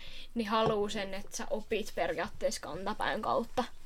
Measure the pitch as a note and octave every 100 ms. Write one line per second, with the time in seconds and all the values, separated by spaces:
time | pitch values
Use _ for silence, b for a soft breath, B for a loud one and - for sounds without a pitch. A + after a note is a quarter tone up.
0 | B B B A#3 G#3 A3+ A3 G#3+ G3+ G#3
1 | G3 F#3+ - - - G#3 - G#3 - -
2 | F3 D#3+ G3+ - F3+ - - D#3 G3 A3
3 | - E3 A3+ A#3+ A#3 - A#3+ -